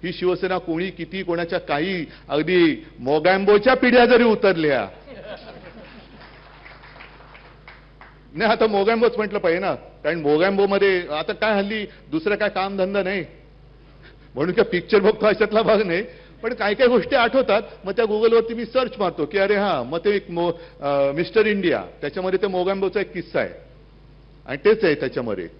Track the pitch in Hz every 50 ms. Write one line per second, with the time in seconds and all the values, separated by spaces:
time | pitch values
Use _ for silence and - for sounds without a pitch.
0 | - 180 170 - 175 180 180 180 190 185 185 180 180 - 160 160 180 190 180 -
1 | 165 160 - 190 185 170 170 170 175 170 185 175 - - 151 143 156 190 190 180
2 | 151 - - - - - 139 147 160 160 185 180 170 160 139 - - - - -
3 | 120 127 147 156 156 175 185 190 196 196 208 208 208 254 262 254 - 247 233 247
4 | 240 240 247 226 240 233 214 208 - 196 185 165 156 147 139 123 104 95 - -
5 | - - 262 214 175 208 202 - - - - - - 175 - 226 180 - - 233
6 | - - - - - - - - - - - - - - - - - - - -
7 | - - - - - - - - - - - - - - - - - - - -
8 | - - - - - - - 151 214 214 233 - 226 220 208 196 196 208 226 226
9 | 233 220 226 202 214 202 202 202 - 175 165 175 196 185 143 - - - - -
10 | - 147 165 170 156 143 147 151 175 196 196 196 202 196 196 196 196 196 190 180
11 | 175 - 147 151 165 - 208 208 214 214 214 202 196 202 220 220 208 - - -
12 | - - 143 160 156 208 208 202 214 208 202 190 190 196 196 196 185 185 196 202
13 | 190 180 202 190 160 - - - - - - - - - - - - - - -
14 | - - - - - - - 120 147 175 180 220 - - - 180 170 - - 202
15 | 196 208 214 214 196 214 202 208 214 202 208 214 226 170 220 202 214 185 165 180
16 | 220 240 - - - - - - - 226 247 226 214 202 208 202 262 240 247 233
17 | - 247 285 262 233 233 233 269 254 - 196 220 208 - - - - 185 196 233
18 | 226 208 208 214 226 226 226 233 220 226 233 226 240 - - 254 254 233 - 208
19 | 202 175 165 - 151 - - 196 196 196 208 202 202 202 170 139 120 120 151 170
20 | 165 208 208 202 196 - 170 170 170 175 165 170 - - - - 143 143 143 139
21 | 139 139 139 156 180 - - 226 214 214 208 202 185 170 135 107 92 85 - -
22 | - 147 - 190 185 185 185 185 208 202 185 185 180 185 196 190 196 185 180 208
23 | 190 - - 180 - - - 151 113 90 87 - - - - - - - - -
24 | - - - - - - - - - - 131 147 - 202 220 220 214 175 147 147
25 | 143 131 123 147 123 113 104 92 87 82 - -